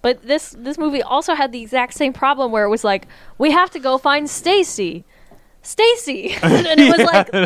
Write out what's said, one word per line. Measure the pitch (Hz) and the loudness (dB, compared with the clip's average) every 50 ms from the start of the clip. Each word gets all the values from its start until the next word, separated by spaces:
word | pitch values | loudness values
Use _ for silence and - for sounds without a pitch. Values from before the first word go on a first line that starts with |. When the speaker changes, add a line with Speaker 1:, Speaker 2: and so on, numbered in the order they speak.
Speaker 1:
But | - 247 247 247 | 0 -2 -2 -2
this, | - 233 285 320 - - - | -2 -2 -2 -2 -2 -10 -20
this | - 240 262 294 311 | -14 -10 -10 -6 -4
movie | 302 302 285 269 | -4 -2 -2 -4
also | - - - 285 - - 330 | -4 -2 -2 -2 0 -2 -2
had | 294 277 262 | 0 -2 -4
the | 233 247 | -4 -12
exact | 226 208 247 262 247 254 - | -10 -4 -2 -2 -2 -2 -2
same | - 302 269 | -2 -2 -2
problem | 254 - - 269 285 262 269 240 | -2 0 0 0 0 0 -2 -2
where | 220 214 208 | 0 0 0
it | 202 | 0
was | 220 226 - | 0 0 0
like, | 208 196 190 - - - - - - - - | -2 -2 -2 -4 -12 -20 -20 -20 -20 -4 0
"We | 269 311 | 2 2
have | 285 349 359 359 | 4 4 2 2
to | - 320 | -2 -6
go | 262 262 262 262 | -2 -2 -2 0
find | - 285 277 294 294 285 | 0 0 0 0 -2 -6
Stacy. | - - - 330 392 403 359 - - - 196 170 160 170 - _ - - - - - - _ _ _ _ | -10 -4 0 2 2 2 2 0 -4 -6 -6 -6 -6 -10 -16 _ -20 -20 -20 -20 -20 -20 _ _ _ _
Stacy." | _ - - - 440 466 480 466 - 294 262 - - 370 - - | _ -10 -2 2 2 2 2 0 -4 -8 -8 -6 -6 -8 -6 -2
<laughs> | |
And | - 165 - - 349 330 320 302 | 2 2 2 2 2 0 2 4
it | 294 254 - | 4 4 6
was | - | 4
Speaker 2:
<laughs> | |
Yeah. | 233 - | 2 4
Speaker 1:
like, | 170 202 190 - - 196 185 | 4 2 2 2 0 0 0